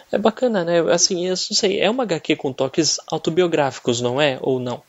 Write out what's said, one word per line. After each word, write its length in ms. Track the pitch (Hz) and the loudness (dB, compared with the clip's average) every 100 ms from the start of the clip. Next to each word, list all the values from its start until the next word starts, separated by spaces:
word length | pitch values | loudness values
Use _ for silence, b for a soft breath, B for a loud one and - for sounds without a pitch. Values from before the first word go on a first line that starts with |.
| B | B
É 60 | - | 0
bacana, 460 | 220 - 254 214 | 2 2 0 0
né? 160 | 170 170 160 | 0 2 2
Assim, 340 | 170 - 180 180 | 2 2 0 -2
eu 40 | |
não 80 | 185 | -2
sei, 420 | - - 190 151 | -2 0 0 2
é 80 | 170 | 0
uma 120 | 262 | 0
H 180 | 226 160 | -2 -2
Q 160 | - 151 | 0 -2
com 160 | 143 | -2
toques 480 | 127 135 - 147 - - | -2 -2 0 0 0 -4
autobiográficos, 920 | 160 - 165 175 160 139 - - 120 | -4 -2 0 2 2 0 -2 -2 0
não 180 | 120 127 | 0 2
é? 200 | 147 131 | 0 0
Ou 180 | - 127 | -2 -2
não? 220 | 123 120 | -2 -8